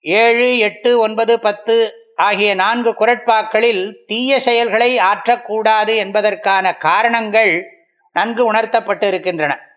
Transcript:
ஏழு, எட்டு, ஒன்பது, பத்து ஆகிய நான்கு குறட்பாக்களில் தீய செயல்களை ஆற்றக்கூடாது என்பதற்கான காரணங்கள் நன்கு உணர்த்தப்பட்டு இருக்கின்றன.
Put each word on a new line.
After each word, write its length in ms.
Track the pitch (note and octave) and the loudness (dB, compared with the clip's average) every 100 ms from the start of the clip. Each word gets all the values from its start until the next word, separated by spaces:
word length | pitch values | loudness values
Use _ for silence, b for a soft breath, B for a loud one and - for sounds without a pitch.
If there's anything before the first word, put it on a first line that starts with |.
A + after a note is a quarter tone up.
ஏழு, 580 | D3 G3 A#3 A#3 B3 B3 | 0 2 2 2 2 2
எட்டு, 400 | G#3 G#3 A#3+ A#3+ | 0 -2 0 2
ஒன்பது, 420 | A3 G#3+ A3 A#3 | 0 0 0 2
பத்து 540 | A3 G#3 - A3+ A3+ - _ - | 0 -4 0 0 0 -4 _ -2
ஆகிய 380 | F#3 G3+ G#3 | 0 2 0
நான்கு 400 | F#3+ F#3+ A#3+ A#3 A3 | 0 0 0 -2 0
குறட்பாக்களில் 920 | A3 A#3+ - A3 G#3 G#3+ A#3 G#3 F#3+ G#3+ _ | 0 0 2 0 2 0 0 0 -4 -10 _
தீய 340 | A3 B3+ C4+ | -4 0 0
செயல்களை 580 | C4 A#3 A#3 G#3+ A#3+ B3 | 2 0 0 0 0 2
ஆற்றக்கூடாது 960 | F#3 G#3 - A#3+ - G#3+ A3 A3 G#3+ A3+ | 0 0 -2 -2 -2 -2 0 0 0 -2
என்பதற்கான 800 | F#3+ G3+ G#3 G3 G#3 F#3+ F#3+ | -2 0 -2 -2 -2 0 0
காரணங்கள் 960 | - D#3 F#3 A3+ A#3 A3 G#3+ G#3+ E3+ F#3 - _ _ _ | -2 0 2 2 0 0 0 2 0 -6 -20 _ _ _
நன்கு 320 | - G#3 A#3 | -4 -4 0
உணர்த்தப்பட்டு 600 | A#3+ G#3+ A3 A3+ G#3+ G3 G#3 | 0 0 0 -2 -2 -2 -2
இருக்கின்றன. 540 | F3+ E3+ F3 D3+ C3+ - | -2 -4 -2 -2 -4 -8